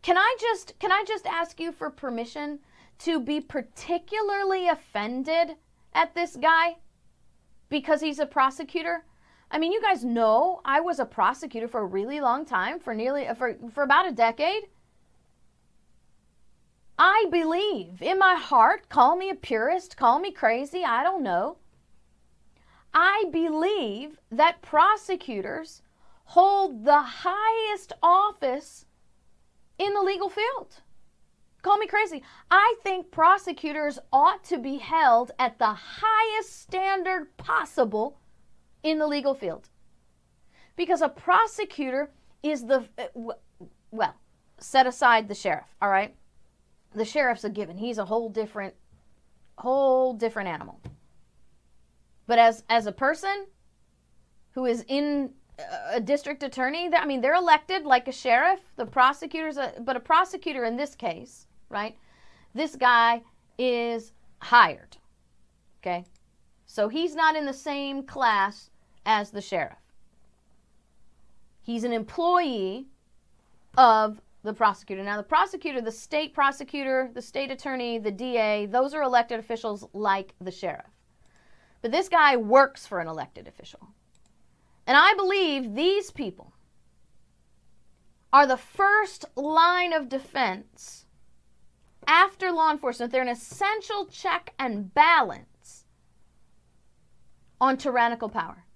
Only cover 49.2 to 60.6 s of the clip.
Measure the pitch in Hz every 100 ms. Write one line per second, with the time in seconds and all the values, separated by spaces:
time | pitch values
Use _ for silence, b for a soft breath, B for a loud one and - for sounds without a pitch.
49.2 | _ _ _ - 247 269 269 262 254 233
50.2 | 226 214 190 156 - - - - _ _
51.2 | _ _ - _ _ _ _ _ _ _
52.2 | - 233 233 226 - 233 208 - 269 311
53.2 | 392 403 392 _ _ _ _ _ _ _
54.2 | _ _ _ - 254 233 - 269 294 285
55.2 | 269 - _ - - 156 117 233 208 285
56.2 | 285 285 277 262 254 311 349 330 339 269
57.2 | 254 339 349 302 - 370 294 254 254 254
58.2 | 254 233 349 381 - - 233 269 254 285
59.2 | 320 320 320 285 262 - 233 247 240 320
60.2 | 370 359 339 269